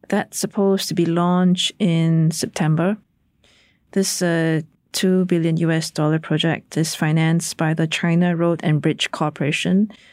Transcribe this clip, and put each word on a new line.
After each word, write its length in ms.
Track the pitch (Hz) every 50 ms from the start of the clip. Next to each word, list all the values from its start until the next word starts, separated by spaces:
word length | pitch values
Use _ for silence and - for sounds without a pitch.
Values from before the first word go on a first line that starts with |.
| - -
That's 300 | 285 - - - - -
supposed 500 | - - - 208 196 196 196 190 - -
to 60 | 156
be 100 | - 170
launched 680 | 165 165 175 175 175 180 180 185 180 180 180 - - - _
in 520 | 220 175 165 165 160 165 165 165 160 160
September. 680 | 160 - - - - - 165 151 156 160 165 190 214 208 _ _ _ _ _ _ _ _ _ _ _ _ _ _ _ _ _ _ -
This, 300 | 196 190 190 - - 180
uh, 400 | 170 170 165 165 160 160 156 156 - _ _ _ _ -
two 340 | - - 185 185 185 185
billion 320 | 180 180 170 165 170 160 165
U 120 | 170 160
S 200 | 160 160 160 -
dollar 280 | - - 156 151 156 160
project 600 | 160 - 156 151 - 165 156 - - _ - 151
is 160 | 160 156 -
financed 640 | - 165 156 156 160 160 160 165 170 160 - - -
by 160 | 165 156 160
the 120 | 156 165
China 480 | 156 - - - 170 165 170 180 175 175
Road 260 | 165 170 170 170 165 -
and 180 | 151 151 147
Bridge 300 | 143 160 - - - -
Corporation, 840 | - - 160 151 147 - 151 139 - - - 175 185 196 214 208 - - - -